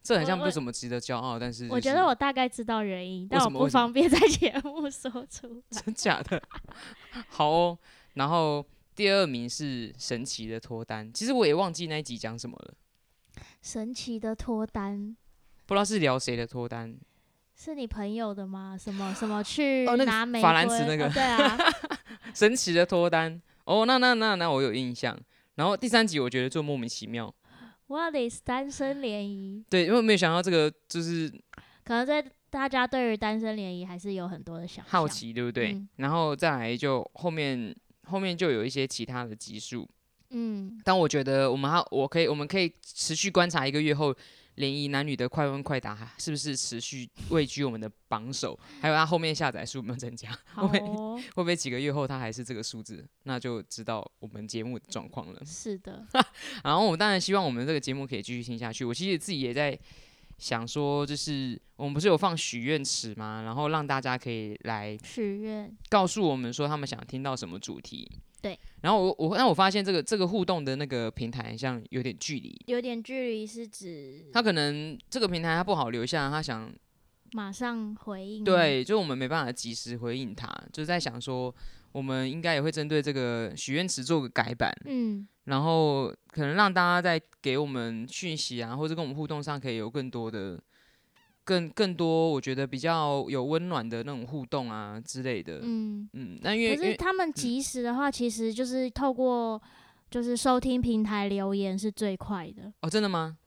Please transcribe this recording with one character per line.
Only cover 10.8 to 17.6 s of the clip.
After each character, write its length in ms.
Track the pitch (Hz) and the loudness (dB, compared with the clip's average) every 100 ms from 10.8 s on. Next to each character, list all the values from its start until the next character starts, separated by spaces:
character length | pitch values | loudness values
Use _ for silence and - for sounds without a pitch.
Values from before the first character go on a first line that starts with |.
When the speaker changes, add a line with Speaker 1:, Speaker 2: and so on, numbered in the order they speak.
Speaker 1:
单， 300 | 117 110 107 | -6 -8 -6
其 140 | 117 226 | -6 0
实 80 | |
我 120 | 262 185 | 4 6
也 60 | |
忘 180 | 156 190 | 6 2
记 160 | 156 170 | -2 -4
那 120 | 151 | -4
一 40 | |
集 140 | 151 117 | -4 -8
讲 200 | 113 117 | -8 -8
什 100 | 120 | -10
么 80 | - | -12
了。 180 | - - _ _ _ _ _ - - _ | -18 -20 _ _ _ _ _ -20 -20 _
Speaker 2:
神 320 | - 233 220 | -10 -8 -6
奇 260 | 254 - 226 | -8 -6 -4
的 160 | 220 | -4
脱 320 | 220 - 220 220 | -4 -4 -2 -2
单。 480 | 220 196 202 208 226 _ _ _ - - | -4 -4 -6 -8 -12 _ _ _ -20 0
Speaker 1:
不 80 | |
知 20 | 196 | 2
道 80 | |
是 140 | 202 214 | 4 4
聊 200 | 147 131 | 4 4
谁 160 | 127 | 2
的 120 | 120 117 | -2 -2
脱 200 | 127 120 | -4 -6
单。 300 | 117 113 123 - _ _ _ _ | -6 -10 -14 -20 _ _ _ _
Speaker 2:
是 200 | _ | _